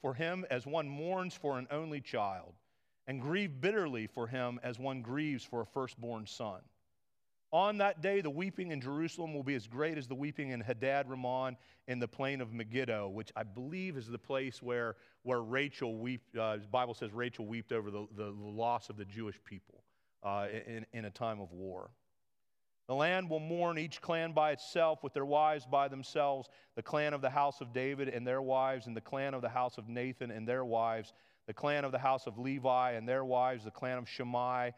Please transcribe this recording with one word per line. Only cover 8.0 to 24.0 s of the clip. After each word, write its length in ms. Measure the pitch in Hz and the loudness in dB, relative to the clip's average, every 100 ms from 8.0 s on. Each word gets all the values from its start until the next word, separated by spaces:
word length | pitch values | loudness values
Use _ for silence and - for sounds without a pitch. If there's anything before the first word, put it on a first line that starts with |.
day, 180 | 180 202 | 2 4
the 100 | 151 | 2
weeping 420 | 143 190 185 180 | 0 -2 -2 -4
in 80 | 147 | -2
Jerusalem 520 | 127 147 160 - 160 | -2 0 -2 -2 -4
will 100 | 147 | -2
be 120 | 135 | 0
as 120 | 135 107 | -2 -2
great 320 | 120 156 156 | 0 0 0
as 80 | 123 | -4
the 80 | |
weeping 360 | 131 143 143 139 | -4 -4 -2 -4
in 100 | 120 | -2
Hadad 480 | 110 117 131 139 131 | -2 0 2 2 0
Rimmon 480 | 131 127 127 131 120 - - - | -2 0 0 0 -4 -16 -16 -4
in 100 | 123 | -2
the 100 | 120 | -2
plain 320 | - 135 139 | 0 0 0
of 120 | 113 | -2
Megiddo," 560 | 117 107 123 123 107 101 | -4 -2 0 0 0 -2
which 240 | 101 107 | -4 -6
I 80 | 107 | -6
believe 540 | 110 107 131 185 185 139 | -6 -6 -6 -6 -4 -6
is 100 | 110 | -6
the 120 | 117 | -10
place 440 | - 135 135 - | -2 -2 -2 -6
where, 340 | 123 120 117 110 - _ | -2 0 0 -4 -16 _
where 200 | 123 123 | 0 0
Rachel 540 | 113 131 143 - 120 110 | 2 2 2 0 -2 -2
weep-, 400 | 120 127 - 113 | -4 -4 -6 -2
uh, 200 | 110 107 | 0 0
the 100 | 101 | 2
Bible 260 | 127 123 | 2 2
says 180 | 113 113 | -2 -6
Rachel 340 | 107 123 120 107 | -2 -4 -4 -6
wept 260 | 117 110 | -6 -2
over 180 | 117 104 | -2 -2
the, 160 | 101 104 | -6 -6
the, 100 | 104 104 | -6 -6
the 40 | |
loss 600 | 104 104 107 117 120 - | -6 -8 0 0 0 -4
of 60 | 107 | -10
the 80 | |
Jewish 360 | 98 107 107 - | -8 -6 -8 -8
people, 380 | - 95 - - _ _ _ _ | -14 -16 -16 -20 _ _ _ _
uh, 240 | 101 101 101 107 113 | -2 0 -2 -4 -6
in, 200 | 113 113 | -8 -8
in 120 | 117 104 | -8 -8
a 40 | |
time 300 | - 117 107 | -4 -4 -2
of 120 | 90 | -8
war. 380 | 87 95 90 98 - _ _ _ _ _ _ _ _ - | -8 -8 -8 -12 -16 _ _ _ _ _ _ _ _ -4
"The 60 | |
land 360 | 131 160 185 180 | 2 4 4 2
will 100 | 160 | -2
mourn, 380 | 156 175 175 160 | 0 2 2 0
each 220 | 156 - | -4 -6